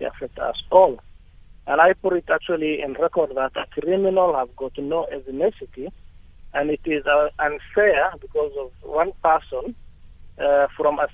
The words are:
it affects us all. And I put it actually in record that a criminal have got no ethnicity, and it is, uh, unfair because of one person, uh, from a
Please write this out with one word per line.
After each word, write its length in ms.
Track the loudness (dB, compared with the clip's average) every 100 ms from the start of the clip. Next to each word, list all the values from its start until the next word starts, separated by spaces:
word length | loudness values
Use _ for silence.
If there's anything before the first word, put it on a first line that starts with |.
it 40 | -8
affects 320 | -8 -12 -8
us 240 | -6 -6 2
all. 300 | 6 6 2 -12 -20 -20 -20 -20 -14 -2
And 140 | 4
I 140 | 4
put 200 | 4 0
it 120 | -2 0
actually 520 | -2 -2 -4 -2 -4
in 120 | -6
record 380 | -2 -2 0 -2 -2
that 200 | -4 -4
a 100 | -8 -6
criminal 560 | -2 0 2 2 2 2
have 180 | -4 -6
got 200 | -10 -8
no 300 | -4 -4 -4
ethnicity, 760 | -8 -10 -2 -2 -2 -12 -12 -14 -14 -20 -20 -20 -20 -8
and 160 | -4 -2
it 120 | -2
is, 220 | -2 -2 2
uh, 240 | 2 2 -2
unfair 720 | -4 -4 -4 2 4 4 2 -2
because 320 | -8 -4 -4 -4
of 120 | -10 -12
one 320 | -4 0 0 0
person, 520 | 2 2 0 -8 -8 -12 -16 -20 -20 -20 -18 -4
uh, 300 | 2 4 2 2
from 220 | 0 0
a 80 | 0